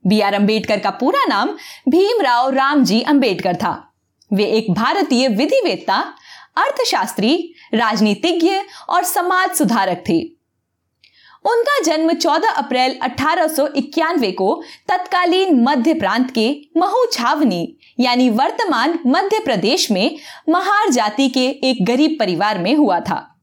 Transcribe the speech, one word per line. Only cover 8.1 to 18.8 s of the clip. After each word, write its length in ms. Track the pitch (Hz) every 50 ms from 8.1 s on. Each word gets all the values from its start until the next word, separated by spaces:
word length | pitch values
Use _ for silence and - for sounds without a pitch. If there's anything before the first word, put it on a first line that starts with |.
| 196 - - 339 339 349 320 349 381 381 392 - - - - -
और 140 | - 359 -
समाज 480 | - - 403 349 359 370 370 381 370
सुधारक 520 | 370 - 311 170 233 220 196 185 202 190 - -
थे। 100 | 165 165 - - - _ _ _ _ _ _ _ _ _ _ _ _ _ _ _ _ _ _ - - _ _
उनका 340 | 392 466 466 466 554 571 554 381
जन्म 300 | 302 311 320 320 320 339
चौदह 360 | 330 - 349 285 320 339 427
अप्रैल 480 | 349 - 269 - 247 254 254 262 254 -
अठारह 460 | - 262 254 - 269 311 330 359 330 311
सौ 200 | 311 - 277 294 294
इक्यानवे 560 | 285 233 - - - 320 320 349 330 240 196
को 320 | 185 - 190 196 302 330 - - - - _ -
तत्कालीन 720 | 339 370 359 - 392 370 359 359 330 370 381 381 320 247 233
मध्य 300 | 240 - 254 233 311 311
प्रांत 380 | 320 202 185 202 233 254 254
के 180 | - 226 214 233 285 285 - _ _ 320
महू 280 | 349 392 381 508 508 466
छावनी 680 | - - 240 240 302 294 302 240 180 175 170 - - _ _ - _ -
यानी 300 | 240 247 247 247 254 254
वर्तमान 680 | 214 220 - 349 - - 466 381 285 233